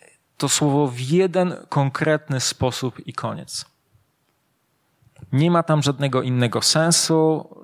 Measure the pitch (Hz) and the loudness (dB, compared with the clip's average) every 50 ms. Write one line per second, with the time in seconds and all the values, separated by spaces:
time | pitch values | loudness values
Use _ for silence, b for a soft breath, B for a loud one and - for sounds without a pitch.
0 | - - _ _ _ _ _ - 147 135 - - 151 147 139 147 147 135 120 123 | -20 -20 _ _ _ _ _ -6 -4 -2 0 2 2 2 2 2 2 0 -2 -4
1 | 127 127 160 180 190 185 170 185 180 180 143 - - - - 147 139 135 - - | -4 0 2 2 2 2 2 0 0 -2 -2 -8 -8 -4 0 0 0 0 0 -2
2 | 156 156 156 151 - - 139 131 - - - - 131 127 120 - - 123 - - | 0 0 0 0 0 -4 -4 -2 -2 -4 -4 -2 -2 -2 -2 -2 -6 -6 -6 -8
3 | - - - - - 113 107 - - - - - - _ _ _ _ _ _ _ | -14 -14 -12 -8 -8 -8 -8 -10 -12 -12 -12 -12 -12 _ _ _ _ _ _ _
4 | _ _ _ _ _ _ _ _ _ _ _ _ _ _ _ _ _ _ _ _ | _ _ _ _ _ _ _ _ _ _ _ _ _ _ _ _ _ _ _ _
5 | _ _ _ - - - - 135 156 175 175 170 165 - 156 156 127 143 139 127 | _ _ _ -20 -12 -4 -2 0 2 2 2 2 2 2 2 2 2 0 -2 -2
6 | 143 139 131 131 127 127 127 123 123 113 101 117 - - - 156 160 170 165 - | -2 -2 0 0 -2 0 0 0 0 0 0 0 0 0 2 2 2 2 2 2
7 | - - 160 160 160 160 156 151 - - - - | 2 2 2 2 4 2 2 0 -4 -10 -18 -14